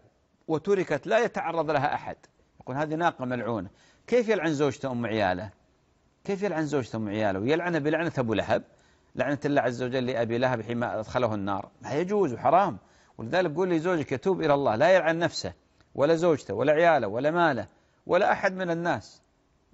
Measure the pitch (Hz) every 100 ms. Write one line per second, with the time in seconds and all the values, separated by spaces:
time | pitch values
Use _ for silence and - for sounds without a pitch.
0 | _ _ _ _ - 151 190 190 165 147
1 | 190 220 214 196 160 165 151 147 143 -
2 | - - _ _ _ - - 135 151 156
3 | 170 - 127 123 113 110 92 - _ _
4 | - 247 214 196 160 143 147 - 135 120
5 | 113 110 92 90 107 - _ _ _ _
6 | _ _ - 190 202 156 151 143 113 113
7 | 107 107 107 95 120 165 175 160 147 160
8 | 170 139 113 98 87 107 - _ _ _
9 | _ - 127 143 143 143 123 120 123 131
10 | 123 120 113 120 127 120 110 120 117 101
11 | 107 127 117 104 98 98 - - - 143
12 | 180 208 156 113 120 175 190 95 - _
13 | _ - 113 175 175 151 190 165 175 170
14 | 135 131 190 170 156 143 131 110 165 185
15 | 156 165 165 - 90 - _ _ _ -
16 | 147 165 175 147 - 101 139 151 170 147
17 | 104 113 147 175 165 117 90 _ _ _
18 | - 175 208 180 196 185 175 165 170 120
19 | - - _ _ _ _ _